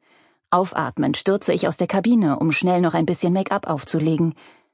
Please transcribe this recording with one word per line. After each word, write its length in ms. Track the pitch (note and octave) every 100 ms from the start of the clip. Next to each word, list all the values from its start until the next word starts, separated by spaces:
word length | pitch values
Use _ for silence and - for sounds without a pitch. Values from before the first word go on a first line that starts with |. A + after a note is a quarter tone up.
| _ _ _ _ -
Aufatmend 680 | F3+ F#3 - B2+ - C#3 D3
stürze 360 | - G3+ -
ich 140 | - -
aus 100 | -
der 100 | F3
Kabine, 500 | F#3+ G#3+ A#3+ E3 C#3
um 140 | D#3+
schnell 300 | D3+ F3 F3+
noch 120 | E3+
ein 140 | E3 E3
bisschen 260 | F3 E3+
Make-up 320 | F#3+ F#3+ G3+ -
aufzulegen. 720 | D3 - D#3+ D#3 D#3 E3 - - _ _